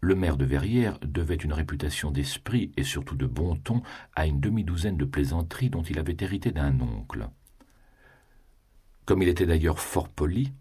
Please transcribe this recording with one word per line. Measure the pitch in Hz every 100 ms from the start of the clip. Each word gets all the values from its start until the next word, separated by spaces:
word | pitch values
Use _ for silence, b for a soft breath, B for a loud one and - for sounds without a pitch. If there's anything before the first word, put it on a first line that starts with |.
Le | 87
maire | 95 90 69
de |
Verrières | 67 69 67 120 113 71
devait | 73 76 80
une | 85 78
réputation | 78 78 76 76 - 78
d'esprit | 69 69 - - 120 - -
et |
surtout | - - 69 67
de | 65
bon | 60 87 80
ton | - 117 B B B
à | - 78
une | 71
demi-douzaine | 85 110 87 87 92 90
de |
plaisanteries | 69 73 71 82 82 - 127
dont | 131
il | 82 -
avait | 78 82
hérité | 95 98 123
d'un | 82 71 65
oncle. | 62 53 50 55 55 - _ _ b b b b b b b b b b _ _ _ -
Comme | - 95
il | 90
était | 85 90
d'ailleurs | 82 80 76
fort | - - -
poli | - 76 92 135 -